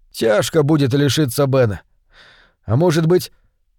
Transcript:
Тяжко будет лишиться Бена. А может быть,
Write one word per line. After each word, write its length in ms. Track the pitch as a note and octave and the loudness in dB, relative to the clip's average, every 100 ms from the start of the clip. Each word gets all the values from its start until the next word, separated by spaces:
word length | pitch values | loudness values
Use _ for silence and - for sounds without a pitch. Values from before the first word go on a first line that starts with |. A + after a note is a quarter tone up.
| _ | _
Тяжко 520 | - A3+ G#3 - E3 | -4 0 0 0 0
будет 300 | C#3+ D#3+ C#3 | 2 2 0
лишиться 520 | C#3 C#3+ B2+ D3 A#2 C#3+ | 0 0 0 -2 -2 0
Бена. 360 | C3 A#2+ F#2 - _ _ _ - _ _ _ - | 2 0 -2 -14 _ _ _ -20 _ _ _ -4
А 100 | A#2 | 0
может 300 | F3+ D#3+ D#3+ | 0 0 2
быть, 260 | F3+ - _ _ _ _ | 0 -2 _ _ _ _